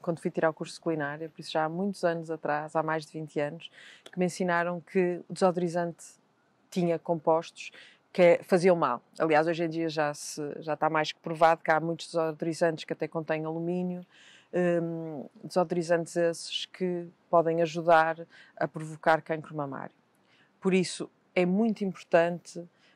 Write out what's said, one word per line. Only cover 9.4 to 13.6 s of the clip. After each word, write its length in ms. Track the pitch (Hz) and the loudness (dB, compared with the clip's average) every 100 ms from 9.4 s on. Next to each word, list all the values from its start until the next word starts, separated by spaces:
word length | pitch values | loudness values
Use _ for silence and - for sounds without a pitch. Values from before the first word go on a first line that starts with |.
| 160 | 4
hoje 160 | 160 | 0
em 60 | 165 | -2
dia 200 | 165 165 | -2 -4
já 240 | 151 147 | -2 -2
se, 300 | 147 - - 147 - | -4 -12 -10 -10 -8
já 160 | 156 | -6
está 160 | 147 156 | 0 2
mais 220 | 156 156 | 2 0
que 80 | - | -4
provado 420 | 165 160 165 165 | -6 4 6 6
que 80 | - | 2
há 80 | 156 | 2
muitos 280 | 165 165 - | 0 -6 -4
desodorizantes 800 | 165 160 151 165 151 170 156 | -2 -2 -2 -4 0 0 0
que 80 | - | -6
até 140 | 160 156 | -6 -4
contêm 380 | 165 156 156 | -6 -4 -4
alumínio, 600 | 156 160 | -4 -4